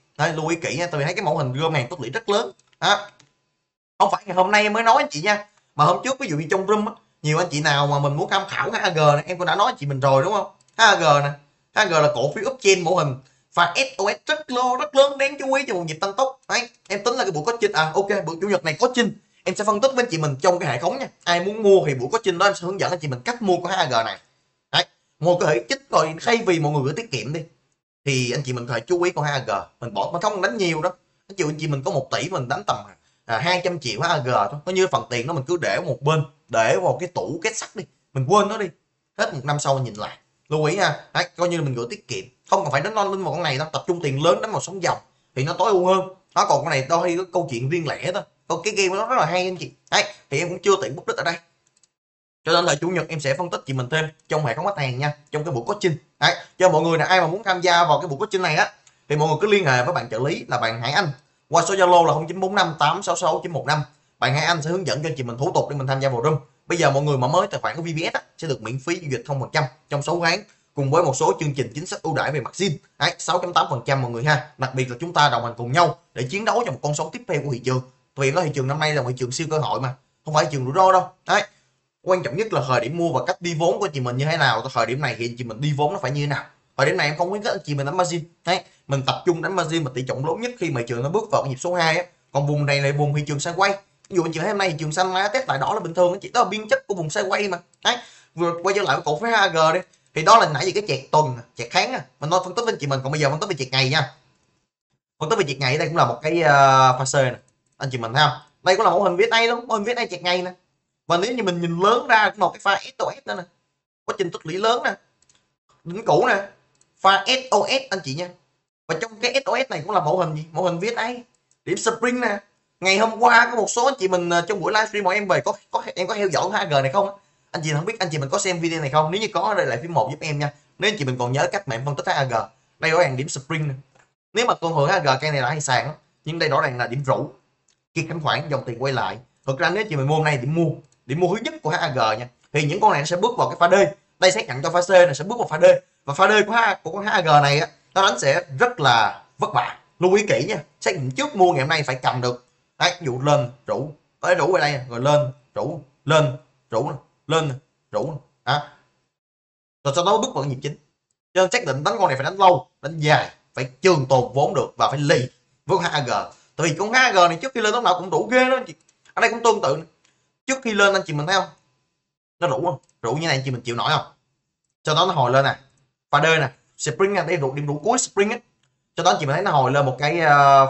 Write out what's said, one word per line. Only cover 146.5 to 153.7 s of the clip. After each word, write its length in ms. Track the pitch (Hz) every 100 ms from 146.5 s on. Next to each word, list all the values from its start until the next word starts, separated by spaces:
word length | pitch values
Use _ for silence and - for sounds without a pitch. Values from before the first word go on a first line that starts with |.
H-, 240 | 233 220 185
của 100 | 156
con 120 | 196
H 40 | 202
A 120 | 190
G 60 | 165 147
này 180 | 143 143
á, 80 | - - _
nó 80 | -
đánh 160 | 160 -
sẽ 240 | 139 160 - 135
rất 220 | 240 247
là 420 | 135 117 104 - - -
vất 120 | 208
vả. 240 | 123 - - _ -
Lưu 160 | 180
ý 100 | 202 208
kỹ 160 | 131 170
nha. 140 | 220 - -
Xác 120 | 226
định 160 | 185 131
trước 260 | 131 285 202
mua 160 | 180
ngày 80 | 139
hôm 80 | 139
nay 140 | 160
phải 140 | 143 131
cầm 240 | 131 123
được. 260 | 123 120 _ _ _ -
Đấy, 160 | 170 -
ví 40 |
dụ 160 | 151 127
lên, 300 | 143 147 123 -
rủ. 240 | -